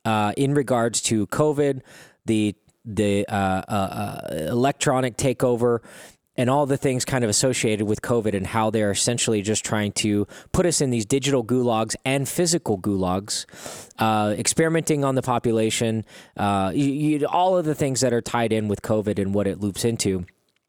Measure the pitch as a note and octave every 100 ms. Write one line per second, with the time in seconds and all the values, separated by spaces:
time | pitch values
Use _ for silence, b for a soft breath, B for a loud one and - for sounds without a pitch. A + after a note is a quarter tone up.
0 | A2+ G#2+ G#2 - C#3 C#3+ B2 B2 A#2 G#2
1 | - A2 G2+ - D3+ C#3+ C#3+ C3+ - B
2 | B B - A2 G#2+ - _ _ A#2 G2+
3 | G#2 G2+ - G2+ F#2+ F#2+ - G#2 F#2+ G#2+
4 | G#2 - - D#2 - A#2+ C3+ - D3+ C3
5 | B2+ G#2 C3+ A#2 B2+ A#2 A#2+ A#2 B B
6 | B B _ - B2 C#3 C#3 C#3 C#3+ B2+
7 | - C3 A2+ G2+ C3+ - A#2 G#2 G#2+ G#2+
8 | - A#2+ G#2+ G2 F#2 A2+ A2 A2 G#2 G2
9 | - A#2+ - G#2+ G2 G#2 - G#2+ G#2 -
10 | G#2+ G2+ G2+ B B - F3 - C#3 A#2
11 | G#2 C3+ C3+ C3+ A2 B2+ A#2+ A2 A2 -
12 | C3 C#3 C3 - F3 E3 - G2 G#2 G2
13 | F#2 F#2 G#2+ - - B B B B -
14 | A2 G#2+ G#2 G#2+ A#2 - D#3+ E3 D3 D3
15 | C#3 C3 B2+ A#2+ A#2+ A2+ A2 - A2+ A2
16 | - B B B G2+ G2 F#2+ A2 C#3 C#3
17 | D3+ D3+ C#3+ F3 F#3 F3+ D#3 D3 C#3+ B2+
18 | B2+ A#2+ - A#2+ A2+ A2 G#2+ G2+ - G#2+
19 | G#2 G2+ G2 G2+ G2 F#2 G2+ F2+ A#2 A#2
20 | G2+ F#2 F2+ _ _ _